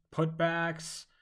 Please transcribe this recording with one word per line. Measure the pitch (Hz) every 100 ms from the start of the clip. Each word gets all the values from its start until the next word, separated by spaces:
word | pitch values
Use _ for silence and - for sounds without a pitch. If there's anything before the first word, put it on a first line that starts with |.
| _
putbacks, | - 160 160 165 170 165 160 - - - _